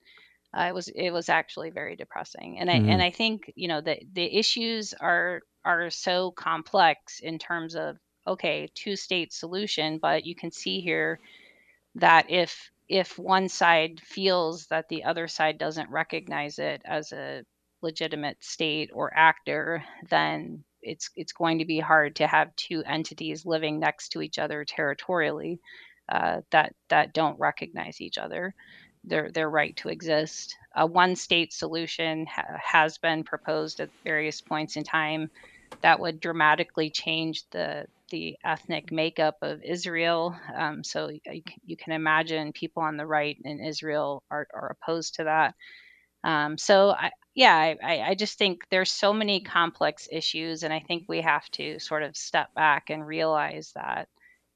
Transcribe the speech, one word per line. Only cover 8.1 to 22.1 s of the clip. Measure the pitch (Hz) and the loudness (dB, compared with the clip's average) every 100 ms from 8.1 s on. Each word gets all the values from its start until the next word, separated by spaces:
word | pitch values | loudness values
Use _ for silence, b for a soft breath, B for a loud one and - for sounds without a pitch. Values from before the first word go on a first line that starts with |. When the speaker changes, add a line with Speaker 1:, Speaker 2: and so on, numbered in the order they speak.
| _ 180 | _ -6
Speaker 1:
okay, | 185 170 151 151 | -2 -2 -2 -6
two-state | - 208 190 - 185 160 | -10 -8 -6 -2 -2 -2
solution, | - 165 185 208 - 156 156 | -8 -8 -6 -4 -2 -2 0
but | 156 156 | 2 2
you | 156 | -2
can | 170 170 | -10 -10
see | - 190 190 | -8 -6 -4
here | 175 160 160 160 b b b b b b _ | -2 0 -2 -4 b b b b b b _
that | - 170 165 - | 4 8 8 8
if, | 175 170 - - _ - | 2 0 -4 -18 _ 0
if | 190 175 - | 0 0 -4
one | 180 190 185 | 2 4 4
side | - 170 165 160 160 | 4 6 6 4 -4
feels | - - 190 180 160 170 - | -12 -2 2 4 2 -4 -4
that | 160 - | -4 -2
the | 165 | -4
other | 135 165 165 | -2 -2 -4
side | - 156 156 | 0 0 0
doesn't | 156 160 127 | -4 -6 -4
recognize | 151 160 160 180 147 147 147 | -4 -4 -6 -6 -6 -6 -6
it | 151 143 | -6 -6
as | - 156 151 | -6 -8 -6
a | 147 139 139 - _ _ _ | -10 -10 -12 -16 _ _ _
legitimate | 165 156 160 151 147 - | -10 -6 -6 -4 -6 -8
state | - - 160 156 - | -12 -4 -2 -2 -6
or | - 147 156 | -6 -2 4
actor, | 160 - - 151 156 165 B B 165 | 6 4 -2 -4 -2 -6 B B 0
then | 160 156 156 170 151 - _ | 2 2 -2 -8 -14 -18 _
it's, | - 160 - - | -12 -10 -10 -10
it's | 156 | -12
going | - 170 165 | -2 0 0
to | |
be | 165 160 | 0 -2
hard | 156 156 147 | 4 4 4